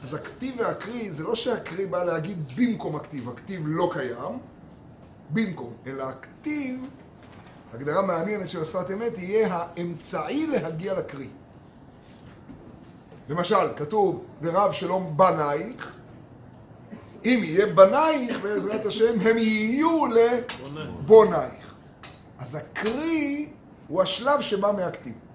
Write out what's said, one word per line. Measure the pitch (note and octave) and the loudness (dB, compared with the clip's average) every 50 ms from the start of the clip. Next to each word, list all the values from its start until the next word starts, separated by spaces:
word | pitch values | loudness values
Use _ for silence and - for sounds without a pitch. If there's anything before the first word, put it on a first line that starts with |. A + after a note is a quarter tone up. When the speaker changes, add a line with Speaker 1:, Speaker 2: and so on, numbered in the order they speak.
| - | -12
Speaker 1:
אז | - D#3 | -10 -12
הכתיב | D3 - - - - B3 C4+ B3+ A#3+ | -10 -12 -12 -12 -10 -10 -8 -4 -2
והקריא, | A3 F3+ D#3 - - G3 A#3+ A#3+ A3+ G3+ | -2 -2 -2 -4 -8 -10 -8 -8 -8 -8
זה | D#3+ C#3+ D#3+ | -8 -8 -4
לא | F#3+ A#3 | -4 -2
שהקריא | - - C4 A3+ - - - D#3+ F#3 G3 | -2 0 -2 -2 -4 -4 -8 -6 -6 -6
בא | F#3 E3+ F3+ F3 | -4 -2 -2 0
להגיד | F3 - D#3+ D3+ F3+ G#3 E3+ D3+ B2+ B2 | 0 -2 -2 -4 -6 -6 -8 -8 -8 0
במקום | C3+ B3 A#3+ A3 - - - D3+ | 0 2 2 2 -2 -4 -6 -6
הכתיב, | D3 - - D#3 C3+ A#2 B2 | -6 -8 -8 -12 -10 -10 -10
הכתיב | A#2 - - - G3 F3+ D3+ | -12 -12 -12 -12 -8 -6 -4
לא | D3+ D#3 E3+ F3+ E3+ - | -2 0 0 0 0 0
קיים, | D#3 C3 A#2+ A2+ A#2 C3+ F3+ A#3 - - - - - - - - - - - - - - - - - - - | -2 -6 -6 -6 -8 -8 -8 -10 -10 -12 -16 -20 -20 -20 -20 -20 -20 -20 -20 -20 -20 -20 -20 -20 -20 -12 -6
במקום, | D3 G#3+ A3+ F#3+ E3 - C3 A2+ A2 - - | -2 -2 -2 -2 -4 -10 -10 -12 -14 -14 -12
אלא | B2+ C3+ C3+ C3+ | -12 -10 -8 -8
הכתיב, | C3 B2+ - - - - - - D4+ D4+ D4 C#4 B3+ B3+ C4 B3+ C#4 - - - - - - - - - - - - - - - - - | -10 -10 -12 -18 -20 -20 -12 -8 -8 -6 -6 -6 -8 -8 -10 -12 -14 -16 -20 -20 -20 -20 -20 -20 -20 -20 -20 -20 -20 -20 -20 -20 -18 -14
הגדרה | A#2 C#3 D3 D#3 F#3 | -8 -6 0 0 0
מעניינת | G3 F#3+ F3 E3 E3+ G3+ G#3+ G#3 F#3 D3+ | 2 2 0 -2 -2 -2 -4 -4 -6 -8
של | - F3 | -6 -6
השפת | D#3 D#3 - F#3 F3+ F#3 | -6 -4 -4 -6 -4 -4
אמת, | F#3+ G3+ A#3 A#3 - | -6 -4 -4 -6 -6
יהיה | F#3 F3+ F3+ G#3 A3 A3 F#3+ F3+ | -6 -6 0 2 2 2 2 0
האמצעי | E3+ D#3+ - - F3 F3 F3 E3+ D3 - - - E3 D#3 D#3 A3+ D4 D#4+ | -4 -6 -6 -6 -6 -6 -6 -6 -8 -8 -6 -6 -6 -4 -2 -2 -2 -2
להגיע | D#4 C#4 G#3+ D3+ E3 E3 D#3 F3+ G3+ F#3+ | 0 -2 -2 -2 -4 -8 -6 -6 -4 -4
לקריא. | F3+ - - - C#3 C3+ G#2+ - - - - - - - - - - - - - - - - - - - - - - - - - - - - - - - - - - - - - - - - | -4 -6 -8 -10 -12 -14 -14 -16 -20 -20 -20 -20 -20 -20 -20 -20 -20 -20 -20 -20 -20 -20 -20 -20 -20 -20 -20 -20 -20 -20 -20 -20 -20 -20 -20 -20 -20 -20 -20 -20 -20 -20 -20 -20 -20 -10 -6
למשל, | D3 F3+ E3+ F3+ A3 F#3+ E3+ D3 - | -4 -2 0 2 2 2 2 0 -2
כתוב, | - D3 D3 G#3+ G#3+ G3 F3+ D#3 A#2+ - - - - | -6 -6 -2 2 2 2 2 2 -2 -8 -14 -14 -6
"ורב | C#3+ E3+ E3 F#3+ G#3 F#3+ | -6 0 2 4 2 2
שלום | - - F#3 E3+ F#3 F#3+ F#3 E3 D#3 | 0 -2 -4 -2 -2 -2 -2 -4 4
בנייך", | C#3+ F#3+ F#3 - D#3 D3+ C#3+ C#3+ D3+ F3 A3 B3+ - - - - - - - - - - - - - - - - - - - - - - - - - - - - - - | 4 6 6 6 2 0 0 0 -2 -4 -6 -10 -12 -14 -16 -16 -18 -20 -20 -20 -20 -20 -20 -20 -20 -20 -20 -20 -20 -20 -20 -20 -20 -18 -18 -18 -18 -18 -20 -20 -6 0
אם | A3+ B3+ A#3+ F#3+ | 2 2 2 2
יהיה | D#3+ D#3 F#3 G#3 G3+ E3+ | 0 2 2 2 4 10
בנייך, | - - G3 A#3 C#4 D#4 D#4+ D#4 C#4 B3 A#3 G#3+ - | 10 10 10 10 4 4 4 2 0 0 -2 -4 -4
בעזרת | G3 G3+ G#3 G3+ F3+ G3 G#3+ A3 A3 | -4 -4 -2 -2 -2 -2 -4 -2 -2
השם, | G#3 - G#3+ A3 A#3 A#3 G#3+ | -2 2 4 4 4 4 4
הם | F3+ A3 A3+ | 4 4 4
יהיו | A#3 A3+ A3 A3 G#3+ G#3+ A3 A#3+ C#4+ D#4 E4 E4 D#4+ | 4 4 2 2 2 2 0 2 2 4 4 4 4
Speaker 2:
בונייך. | C#4+ B3 A3+ A3+ A#3 A#3 B3 B3 A#3 - - - B2+ | 2 4 6 6 6 6 4 0 -2 -4 -10 -10 -10
Speaker 1:
לבונייך. | C#3 C#3+ D#3 D3+ B2+ A#2 A#2 C3+ C#3 G#3+ A3+ G#3 F#3 F3 D3+ B2+ - - - - - - - - - - - - - - - - - - - | -12 -10 -10 -10 -10 -10 -10 6 10 10 10 10 8 4 0 -2 -4 -8 -14 -18 -20 -20 -20 -20 -20 -20 -20 -20 -20 -20 -20 -20 -20 -18 -16
אז | B2+ A#2+ B2 | -14 -10 -10
הקריא | D3+ - - - - G3 G#3+ A#3+ C4+ D#4 E4 E4 D#4 D4 C#4 C#4+ D4 D4+ D4+ - - - - - - - | -10 -10 -10 -10 -4 -4 -2 -2 -2 -2 -2 0 0 0 -2 -4 -4 -6 -10 -12 -20 -20 -20 -20 -20 -14
הוא | - C#3 F#3 | -4 0 0
השלב | F#3 F#3 - - A#3 C4+ D4 C#4 | 2 2 2 0 2 2 2 2
שבא | A3+ - G#3+ F#3+ G3+ G#3 | 2 0 -2 0 2 0
מהכתיב. | G#3 G3 F3+ E3 - - - B2 A2 - - - | 0 0 -2 -6 -6 -8 -12 -14 -14 -14 -18 -20